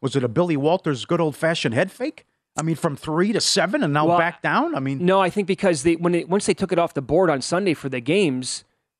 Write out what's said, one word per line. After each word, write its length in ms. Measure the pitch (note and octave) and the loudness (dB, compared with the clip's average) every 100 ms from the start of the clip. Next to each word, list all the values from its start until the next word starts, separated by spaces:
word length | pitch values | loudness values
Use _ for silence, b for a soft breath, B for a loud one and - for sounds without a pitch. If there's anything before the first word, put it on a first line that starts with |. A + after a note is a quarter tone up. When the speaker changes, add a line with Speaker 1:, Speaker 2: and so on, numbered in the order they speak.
Speaker 1:
Was 160 | C3 C3 | -4 0
it 80 | |
a 40 | B2 | 0
Billy 280 | A2 F3 D3 | 0 0 2
Walters 480 | D3+ F#3 D#3+ B2+ | 2 0 0 -4
good 160 | - F3 | -2 0
old-fashioned 540 | D#3 C3 D#3+ E3+ C#3 | 0 0 -2 0 -2
head 180 | A#2 F#3+ | 0 -2
fake? 340 | - C#4 - - _ _ - | -4 -10 -10 -18 _ _ -6
I 40 | |
mean, 120 | D#3+ | -4
from 220 | D#3+ E3 C3+ | -2 -2 -4
three 360 | - D#3 G3+ | -4 0 0
to 80 | G3 | 0
seven 420 | - F#3+ E3+ D4 | 0 0 0 0
and 80 | F3 | 0
now 140 | C#3+ D#3+ | 2 2
Speaker 2:
Well, 120 | F3 | 2
Speaker 1:
back 240 | E3+ - | 0 -2
down? 320 | D#3 F#3 E4 | -2 0 0
I 60 | D4 | -2
mean, 240 | C3+ C#3 F3+ | -4 0 2
Speaker 2:
no, 140 | F#3+ | 4
I 100 | F#3 | 2
think 160 | G#3 F#3 | 0 -2
because 380 | F#3 G3 D#3 | 0 0 2
they, 100 | E3+ | 2
when 220 | E3 F3 E3+ | 2 2 0
it, 120 | E3 | 0
once 180 | G3 - | 0 0
they 80 | |
took 180 | F3+ F#3+ | -2 0
it 80 | F3 | 0
off 140 | E3 | 0
the 60 | C#3+ | -2
board 300 | B2 D#3 F3+ | 0 2 2
on 100 | C3+ | 2
Sunday 320 | - F3 G3 | -2 -2 0
for 140 | C#3 C#3 | -2 -4
the 120 | B2+ | -6
games, 640 | A#2+ F#3+ F3 B2+ B2+ - - _ _ _ | 0 2 2 0 -6 -10 -14 _ _ _